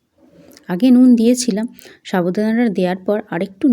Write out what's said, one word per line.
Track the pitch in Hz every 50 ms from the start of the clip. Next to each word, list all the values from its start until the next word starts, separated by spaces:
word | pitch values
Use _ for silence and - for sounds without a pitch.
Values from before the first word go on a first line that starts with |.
| _ _ _ _ _ _ _ _ _ _ _ _ _ - 180
আগে | 180 247 262 247
নুন | 247 254 254 240 226
দিয়েছিলাম, | 226 233 247 247 - - 190 208 226 233 - _ - - - _ - -
সাবুদানাটা | - 185 170 180 180 214 214 220 220 233 247 233 180
দেওয়ার | 190 185 180 185 190 185
পর | - 208 220 - - 175
আরেকটু | 170 196 190 - - - 285